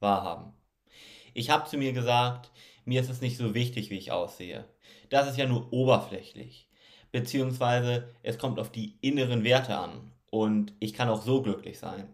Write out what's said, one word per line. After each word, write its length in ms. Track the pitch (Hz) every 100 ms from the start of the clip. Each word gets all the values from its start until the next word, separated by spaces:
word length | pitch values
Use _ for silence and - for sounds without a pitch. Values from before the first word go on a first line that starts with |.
wahrhaben. 540 | 101 95 90 85 - - _ _ _ - - - -
Ich 160 | 123 120
hab 180 | 156 151
zu 80 | 143
mir 160 | 135
gesagt, 580 | 127 117 120 123 123 - - - - -
mir 160 | 127
ist 80 | 127
es 100 | -
nicht 160 | 127 120
so 160 | 117
wichtig, 380 | 113 123 113 104
wie 80 | 98
ich 120 | -
aussehe. 540 | 90 90 - 90 62 - _ - - -
Das 180 | 139 139
ist 80 | 127
ja 100 | 127
nur 240 | 123 -
oberflächlich. 1000 | 123 131 107 - 95 - - - - _ _ _ - _
Beziehungsweise 960 | 127 123 139 131 123 123 123 123 120 - -
es 160 | - 117
kommt 200 | 135 104
auf 140 | 104
die 240 | 113 104 -
inneren 420 | 135 143 123 120
Werte 320 | 110 131 127 82
an. 360 | 85 85 - - _
Und 420 | 107 107 107 104 -
ich 160 | 107
kann 160 | - 120
auch 100 | 107
so 220 | 117 131
glücklich 360 | 117 - - -
sein. 300 | 87 92 98